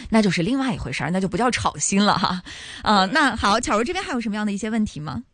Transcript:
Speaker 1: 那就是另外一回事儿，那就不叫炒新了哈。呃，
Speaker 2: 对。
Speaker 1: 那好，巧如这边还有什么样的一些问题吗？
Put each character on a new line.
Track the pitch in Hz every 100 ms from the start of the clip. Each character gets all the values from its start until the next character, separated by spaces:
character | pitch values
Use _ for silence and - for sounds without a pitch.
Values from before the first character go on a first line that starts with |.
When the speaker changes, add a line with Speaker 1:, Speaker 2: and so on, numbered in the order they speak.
| 247
Speaker 1:
那 | 220
就 | 208
是 | 180
另 | 170 277
外 | 262
一 | -
回 | -
事 | -
儿， | 139
那 | 185
就 | 190
不 | 180
叫 | 247
炒 | - - 151
新 | - 196
了 | 202
哈。 | 180 185 180 - - - -
呃， | - 208 190
Speaker 2:
对。 |
Speaker 1:
那 | 302 269 220
好， | 208 220
巧 | 247 214
如 |
这 | 240
边 | 359
还 | 381
有 | 262
什 | 220
么 | 208
样 | 214
的 |
一 | 196
些 | 220
问 | 226 214
题 | 151
吗？ | 151 135 -